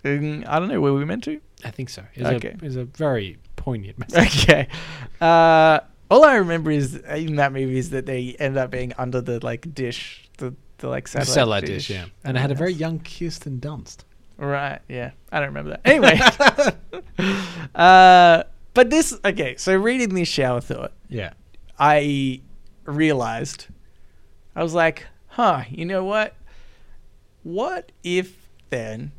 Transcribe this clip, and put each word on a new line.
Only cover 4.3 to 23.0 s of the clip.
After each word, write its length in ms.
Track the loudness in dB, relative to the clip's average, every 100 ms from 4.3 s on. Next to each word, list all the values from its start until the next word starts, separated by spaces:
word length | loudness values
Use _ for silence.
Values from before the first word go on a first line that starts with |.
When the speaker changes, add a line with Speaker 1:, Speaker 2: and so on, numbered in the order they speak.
| 4
Speaker 1:
<laughs> 60 | 4
Okay. 180 | 4 2 -10 -14 -16 -16 0
Uh, 600 | 4 6 6 6 6 4 -2 _ 4
all 140 | 8
I 120 | 8 6
remember 360 | 2 -2 0
is, 240 | -2 -2 -8
in 400 | -10 -8 -4 0
that 140 | 0
movie 260 | 0 -4 -4
is 120 | -4
that 160 | -8 -6
they 300 | -8 -8 -6
end 180 | -4 -4
up 140 | -4
being 220 | -6 -8 -8
under 220 | -6 -6
the, 220 | -6 -8
like, 300 | -8 -10 -12
dish, 560 | -8 -8 -8 -14 -20 _ -14
the, 160 | -12 -14 _ -14
the, 100 | -10
like, 180 | -10 -8
Speaker 2:
The 180 | -6 -2
Speaker 1:
satellite 80 |
Speaker 2:
satellite 320 | 0 0 -2 -4
Speaker 1:
dish. 220 | -8 -8
Speaker 2:
dish, 80 | -10
yeah. 80 | -12 _
And 140 | -8 -4
it 20 |
had 120 | -4
a 40 | -4
very 160 | -4
Speaker 1:
Yes. 80 | -4
Speaker 2:
young 200 | -8 -8
Kirsten 600 | -12 -12 -12 -10 -12 -12
Dunst. 400 | -12 -14 -18 -20 _ _ -20 -12
Speaker 1:
Right, 420 | -6 -6 -6 -10 -12
yeah. 240 | -12 -12 -14 -8
I 80 | -6
don't 100 | -4
remember 180 | -8 -10
that. 100 | -2
Anyway. 360 | 4 6 6 6 4 4 2 4 -2 -2 -16 -18 -12 -4
Speaker 2:
<laughs> 580 | -4 -4 -8 -12 -12 4
Speaker 1:
Uh, 680 | 8 10 10 10 8 6 0 -16 -2
but 160 | 2 4
this, 280 | 4 0 -2 -4
okay, 300 | -4 -8 -6
so 180 | -2 0
reading 380 | 0 -2 -2
this 140 | -2 -4
shower 340 | -2 0 -2
thought, 320 | -6 -10 -10 -14 -14
Speaker 2:
Yeah. 240 | -12 -12 -14 _ -20 -20 0
Speaker 1:
I 640 | 2 2 2 -2 -4 -6 -16 -20 -20 _ -10
realized, 840 | -2